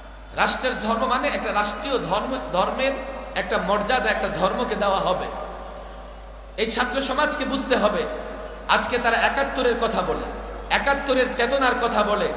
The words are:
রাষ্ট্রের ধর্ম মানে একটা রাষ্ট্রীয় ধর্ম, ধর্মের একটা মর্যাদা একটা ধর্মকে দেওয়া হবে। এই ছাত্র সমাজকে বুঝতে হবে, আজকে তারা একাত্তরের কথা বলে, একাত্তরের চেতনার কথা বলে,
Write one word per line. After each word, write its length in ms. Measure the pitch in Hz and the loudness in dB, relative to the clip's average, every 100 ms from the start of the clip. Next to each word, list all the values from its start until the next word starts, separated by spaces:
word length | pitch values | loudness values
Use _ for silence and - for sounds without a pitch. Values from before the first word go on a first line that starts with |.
| - - - 139 | -16 -16 -10 0
রাষ্ট্রের 400 | 208 - 254 202 | 0 2 0 -2
ধর্ম 240 | 214 226 262 | 0 0 2
মানে 200 | 254 285 | 2 2
একটা 240 | 233 214 | 0 0
রাষ্ট্রীয় 440 | 208 208 - 277 247 | 0 0 -2 -2 -2
ধর্ম, 340 | 165 202 240 262 - | 0 -2 0 -4 -2
ধর্মের 420 | 175 202 247 269 269 - - - 190 | 0 0 2 0 0 -6 -8 -6 -4
একটা 220 | 196 208 180 | 0 0 2
মর্যাদা 420 | 208 202 254 220 | 0 2 2 2
একটা 200 | 196 196 165 | 0 0 2
ধর্মকে 360 | 190 226 247 202 | 0 2 -2 0
দেওয়া 240 | 202 190 | 2 2
হবে। 280 | 170 175 - 117 - - - - - - - - - - - - | 2 0 -2 -8 -10 -10 -12 -14 -14 -14 -14 -14 -16 -16 -14 -2
এই 100 | 226 | -2
ছাত্র 260 | - 247 262 | 0 0 0
সমাজকে 420 | 269 262 294 294 269 | 0 0 0 0 -2
বুঝতে 300 | 269 - 226 | -2 2 4
হবে, 240 | 202 175 - - - - - - - | 4 2 -2 -4 -8 -10 -10 -12 2
আজকে 260 | 214 214 240 | 2 4 2
তারা 200 | 233 226 | 2 4
একাত্তরের 600 | 214 247 269 - 247 226 | 4 2 0 2 2 2
কথা 200 | 220 196 | 2 2
বলে, 260 | 175 147 - - - - - | 0 -2 -4 -8 -10 -10 2
একাত্তরের 580 | 196 277 277 - 262 254 - | 2 4 0 2 2 2 2
চেতনার 400 | 233 277 262 226 | 0 2 2 2
কথা 200 | 233 214 | 0 2
বলে, 260 | 202 202 165 | 2 2 0